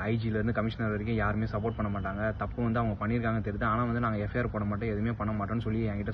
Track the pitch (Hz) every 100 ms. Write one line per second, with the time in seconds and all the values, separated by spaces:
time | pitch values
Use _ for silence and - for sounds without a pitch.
0 | 104 113 113 107 110 110 110 113 113 107
1 | 107 113 104 104 113 107 113 117 107 98
2 | 95 98 110 101 104 - 117 117 113 101
3 | 107 120 113 113 104 101 117 110 120 120
4 | 120 107 104 123 117 107 104 101 113 104
5 | 113 113 107 107 101 113 113 110 110 104
6 | 104